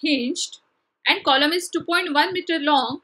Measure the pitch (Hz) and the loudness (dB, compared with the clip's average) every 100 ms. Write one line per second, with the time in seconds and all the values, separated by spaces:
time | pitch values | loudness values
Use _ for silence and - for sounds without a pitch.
0 | 311 269 247 359 - - _ _ _ _ | -2 -2 -2 -6 -8 -12 _ _ _ _
1 | 247 370 311 269 294 349 - 339 - 349 | 0 0 2 2 2 0 -4 -6 -2 -2
2 | 359 285 349 370 - 330 285 277 254 294 | 0 0 0 -2 -4 -2 2 2 0 -6